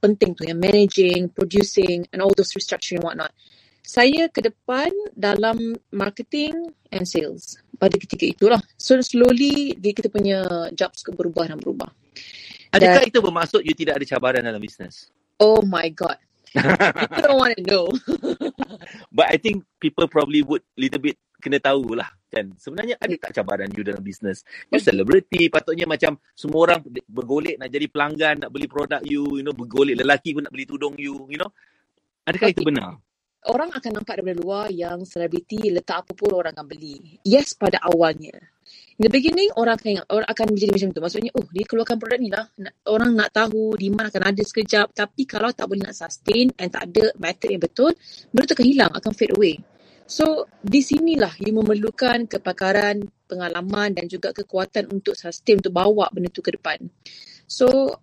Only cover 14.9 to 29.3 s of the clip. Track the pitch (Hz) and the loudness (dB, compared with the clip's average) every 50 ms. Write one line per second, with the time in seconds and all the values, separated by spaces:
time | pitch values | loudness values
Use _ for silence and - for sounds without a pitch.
14.9 | - - - _ _ _ _ _ _ - 214 214 220 220 208 196 185 165 165 165 | -18 -20 -20 _ _ _ _ _ _ 6 6 8 8 6 4 2 0 -2 -2 -4
15.9 | 156 - - - - - _ _ _ _ _ - - 139 127 - 190 - 196 175 | -4 -6 -6 -6 -6 -8 _ _ _ _ _ -6 -2 0 2 2 4 4 4 2
16.9 | - - 156 - - - 311 294 277 262 254 247 226 196 180 185 202 185 170 175 | 2 0 -4 -4 -2 0 2 4 4 4 4 2 0 -2 -2 -2 0 0 0 -2
17.9 | 233 262 - - 330 - - 285 - - - - - - - - - - - - | -4 -4 -4 -4 -6 -4 -4 -6 -6 -6 -8 -10 -8 -10 -12 -12 -12 -16 -20 -20
18.9 | - 220 - _ - - 160 - 160 156 - 220 208 196 165 _ _ _ - 156 | -20 -20 -20 _ 0 2 2 2 2 0 0 -2 -4 -4 -6 _ _ _ -6 -4
19.9 | - - 165 156 - 156 147 139 151 151 143 135 151 127 - _ _ - 131 135 | -2 0 -2 0 2 0 0 2 2 0 0 0 -2 -4 -6 _ _ -6 -6 -4
20.9 | - 143 131 147 - - _ _ _ _ - - 139 139 - 135 139 139 131 117 | -4 -4 -4 -4 -4 -6 _ _ _ _ -6 -2 -2 0 2 2 2 0 0 -2
21.9 | 113 117 117 - - _ _ _ - 110 101 98 98 - _ - 143 185 214 240 | -6 -6 -8 -10 -14 _ _ _ -6 -6 -6 -6 -10 -18 _ -14 -10 -8 -8 -6
22.9 | 233 - - - 175 160 - - - 123 101 95 101 98 98 101 98 104 101 101 | -6 -6 -4 -6 -6 -6 -8 -8 -6 -6 -4 -2 -4 -4 -4 -6 -8 -6 -6 -6
23.9 | 98 101 98 101 98 - - 98 95 - - _ - - - - - 285 - - | -6 -8 -8 -12 -12 -8 -6 -6 -6 -6 -10 _ -20 -20 -8 -4 -2 2 4 4
24.9 | - - 95 113 160 190 - - - 170 170 165 - 156 - - 165 170 170 160 | 4 4 4 4 4 4 4 2 0 2 2 2 2 0 0 -2 -4 -4 -4 -4
25.9 | 156 143 - 160 147 - _ _ _ - - 151 151 156 165 175 175 170 147 - | 0 0 0 0 0 -2 _ _ _ -12 -8 -4 2 4 4 4 4 2 0 -6
26.9 | 120 - - _ 104 127 123 117 135 151 151 175 156 - 131 127 123 147 147 135 | -14 -14 -14 _ -10 -10 -6 -2 -2 -2 -2 -4 -6 -8 -8 -8 -6 -6 -6 -4
27.9 | - 147 143 147 156 151 156 156 151 147 - 117 123 139 143 143 127 143 143 135 | -4 -4 -4 -4 -2 -2 0 0 0 -2 -6 -10 -8 -8 -10 -6 -6 -6 -4 -4
28.9 | 151 135 127 143 143 143 143 143 | -4 -6 -4 -4 -4 -4 -2 -4